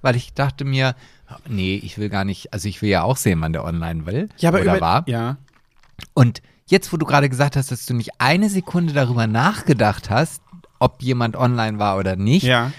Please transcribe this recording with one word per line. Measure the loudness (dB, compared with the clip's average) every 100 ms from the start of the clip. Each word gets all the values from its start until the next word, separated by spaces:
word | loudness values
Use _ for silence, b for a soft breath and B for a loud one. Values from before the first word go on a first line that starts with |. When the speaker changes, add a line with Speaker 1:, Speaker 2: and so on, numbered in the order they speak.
Speaker 1:
weil | -2 0
ich | -2
dachte | -4 -4 -4
mir, | -4 0 0 -2 B B B -20 -8
nee, | -2 -2 -2
ich | -6 -8
will | -4
gar | -2
nicht, | -4 -6 -8
also | -8 -6
ich | -4
will | 0
ja | 2
auch | 2 0
sehen, | 0 0
wann | 0
der | -4
online | -4 -4 -4 -6 -6
will | -6 -6 -2
Speaker 2:
Ja, | 0
aber | 2
Speaker 1:
oder | 2 2
Speaker 2:
über- |
Speaker 1:
war. | 2 0 0
Speaker 2:
Ja. | -4 -4 -6 -12 _ _ _ _ -20 -4
Speaker 1:
Und | 2 4 2 b b 0
jetzt, | 0 0
wo | -4
du | 2
gerade | 2 2
gesagt | 2 0 0
hast, | -4
dass | -6 -4
du |
nicht | -4 -6 -2
eine | 2 2 2
Sekunde | 0 -2 -2 0
darüber | 2 2 2 0
nachgedacht | 2 0 0 0 2 2 0 -2
hast, | 0 0 -4 -20 -20 -20 _
ob | -2 0
jemand | -2 0 -2 0
online | 0 2 0 0
war | 0 0
oder | 0 0
nicht, | 2 4
Speaker 2:
Ja. | 4 2 2